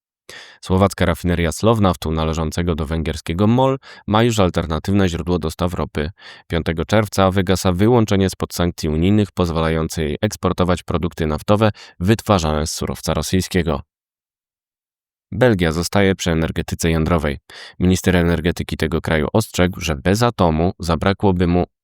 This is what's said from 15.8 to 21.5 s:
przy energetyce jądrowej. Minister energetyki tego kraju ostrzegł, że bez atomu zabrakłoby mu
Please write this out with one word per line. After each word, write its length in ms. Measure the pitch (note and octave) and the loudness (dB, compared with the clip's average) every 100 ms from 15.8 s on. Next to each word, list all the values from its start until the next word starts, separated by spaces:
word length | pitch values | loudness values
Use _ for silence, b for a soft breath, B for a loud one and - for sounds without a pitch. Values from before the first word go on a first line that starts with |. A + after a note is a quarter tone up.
| E2+ G2+ G2 | 0 2 2
przy 160 | F#2 F2+ | 2 0
energetyce 600 | D#2+ D#2+ E2+ - F#2 E2+ | 0 0 -2 -6 -2 0
jądrowej. 480 | E2 D#2 E2+ D2 C2+ - B B - | 2 2 0 0 -6 -12 B B -2
Minister 380 | F2+ F#2 F#2 F2+ | 2 2 2 2
energetyki 600 | E2+ E2 E2 - - D#2+ | 2 2 0 -2 -6 -4
tego 240 | D#2+ D#2+ | -2 -2
kraju 280 | - D#2+ C#2+ | -2 -2 0
ostrzegł, 480 | A2 - - F2+ F2 | 0 -2 0 0 0
że 160 | D#2+ D2 | -6 -2
bez 260 | F2 G#2 | 0 2
atomu 500 | A#2+ - F2+ D#2 F2 - | 2 2 2 2 0 -2
zabrakłoby 680 | E2+ E2 G2 G2 G2+ F2+ | -4 -2 0 0 0 2
mu 200 | F2 | 2